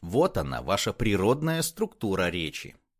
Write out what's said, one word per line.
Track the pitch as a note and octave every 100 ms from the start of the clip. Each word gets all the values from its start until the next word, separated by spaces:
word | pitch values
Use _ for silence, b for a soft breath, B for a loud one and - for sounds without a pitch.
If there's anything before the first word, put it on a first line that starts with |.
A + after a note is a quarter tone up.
вот | E2+ A2+ F#3 F#2+
она, | C#2 A#1+
ваша | B1+ G2+ A2
природная | - G#2 G2 G2+ C#3+ D#3+ E3
структура | D#3+ - G#3+ - G#2+ F#2+ F2
речи. | F2 D#2 - - - _ _